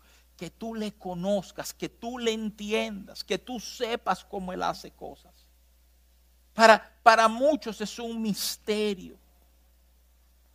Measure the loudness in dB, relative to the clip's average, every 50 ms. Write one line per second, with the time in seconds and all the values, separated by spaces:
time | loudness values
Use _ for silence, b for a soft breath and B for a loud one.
0 | b b b b b b b -14 -14 -14 -14 -12 -12 -10 -8 -6 -6 -8 -8 -10
1 | -10 -10 -8 -4 -2 0 0 0 -2 -4 -10 -12 -12 -12 -10 -10 -10 -10 -10 _
2 | -12 -10 -8 -4 -2 -2 -2 -2 -4 -6 -8 -8 -6 -4 -2 -2 -2 -4 -6 -10
3 | -14 -14 -16 -12 -6 -4 -4 -4 -4 -6 -10 -10 -10 -12 -8 -6 -4 -4 -4 -2
4 | -2 -2 -2 -2 -4 -10 -12 -10 -8 -8 -6 -4 -2 -4 -4 -4 -10 -20 -20 -18
5 | -18 -16 -18 -18 -20 -20 _ _ _ _ _ _ _ _ _ _ _ _ _ _
6 | _ _ _ _ _ _ _ _ _ _ _ 8 10 10 10 8 6 -2 -12 _
7 | 6 6 8 8 8 4 4 2 2 2 2 2 -2 -6 -8 -8 -8 -10 -8 -8
8 | -10 -8 -6 -4 -4 -4 -4 -4 -4 -6 -8 -6 -6 -4 -2 -2 -2 -2 -4 -6
9 | -10 -16 -20 -20 _ _ _ _ _ _ _ _ _ _ _ _ _ _ _ _
10 | _ _ _ _ _ _ _ _ _ _ _